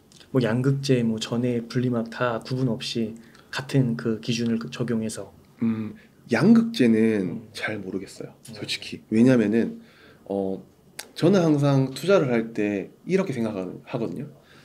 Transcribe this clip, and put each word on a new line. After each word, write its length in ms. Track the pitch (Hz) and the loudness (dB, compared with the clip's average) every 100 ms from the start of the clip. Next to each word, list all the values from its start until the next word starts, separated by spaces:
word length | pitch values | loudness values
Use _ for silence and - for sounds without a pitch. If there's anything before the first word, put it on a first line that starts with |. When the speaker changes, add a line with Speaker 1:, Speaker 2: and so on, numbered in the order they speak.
| _ - - | _ -20 -4
Speaker 1:
뭐 100 | 131 | 0
양극재, 600 | 113 120 135 139 139 127 | 0 0 0 0 0 0
뭐 140 | 113 110 | 2 -2
전해, 400 | - 120 123 120 113 | -4 -2 -2 -2 -4
분리막 420 | 127 127 120 113 | -2 -2 -2 -4
다 300 | - 123 113 | -4 -4 -4
구분 280 | - 127 131 | -6 -4 -2
없이 460 | 107 - 120 110 - - - - | -2 -4 -4 -4 -6 -18 -20 -14
같은 460 | - 139 143 120 113 | -12 -2 0 2 0
그 240 | 117 110 | -4 -4
기준을 380 | - 113 117 113 | -4 -2 0 -2
그 120 | 135 | -4
적용해서. 640 | - 117 113 110 107 95 - - - | -8 -4 -4 -4 -8 -14 -18 -20 -4
Speaker 2:
음, 320 | 113 110 107 - - _ - | -2 -2 -6 -12 -20 _ -2
양극재는 880 | 117 180 233 226 - 123 110 113 107 | 2 6 6 6 2 4 6 4 2
Speaker 1:
음. 200 | 90 78 - | -2 -4 -12
Speaker 2:
잘 260 | - - 107 | -10 -8 -8
모르겠어요, 500 | 92 95 95 - - | -8 -10 -10 -16 -18
Speaker 1:
음. 260 | - - | -18 -20
Speaker 2:
솔직히. 460 | 110 - - - - - | -14 -8 -8 -8 -14 -2
왜냐면은, 720 | 110 127 127 104 113 98 - - - - - - | 4 6 6 4 2 0 -6 -18 -20 -20 -20 -6
어, 360 | 98 95 95 - _ _ - - | -4 -4 -6 -12 _ _ -18 -16
저는 260 | - 165 202 | 0 4 4
항상 520 | 165 147 143 139 131 | 4 4 4 2 2
투자를 380 | 131 170 196 139 | -2 2 2 4
할 220 | 117 113 | 0 -2
때 380 | - 104 101 90 - - | -2 -2 -2 -6 -12 -2
이렇게 260 | 185 185 | -2 0
생각하거든요. 920 | 117 110 98 92 139 - 123 107 87 143 - _ - | -2 -4 -4 -8 -10 -10 -6 -6 -8 -12 -16 _ -20